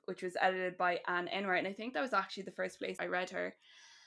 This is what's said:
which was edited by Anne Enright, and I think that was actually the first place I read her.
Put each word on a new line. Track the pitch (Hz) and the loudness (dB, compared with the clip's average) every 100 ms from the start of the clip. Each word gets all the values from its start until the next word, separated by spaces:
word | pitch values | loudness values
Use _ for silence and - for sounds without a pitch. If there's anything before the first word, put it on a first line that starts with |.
| - | -10
which | 185 | -6
was | 185 180 | -4 4
edited | 190 185 185 175 | 4 4 0 2
by | 180 175 - | 2 2 0
Anne | 175 175 | 0 0
Enright, | 196 196 180 | 0 2 2
and | 180 | 2
I | |
think | 202 226 | -4 -4
that | 294 | -2
was | 269 | 2
actually | 202 185 - | 2 0 -6
the | 185 | -8
first | 185 185 - | -4 -4 -2
place | 190 185 | -6 -4
I | 175 | -2
read | 180 185 | -2 -2
her. | 180 180 - - - - - | -2 -4 -6 -20 -20 -20 -20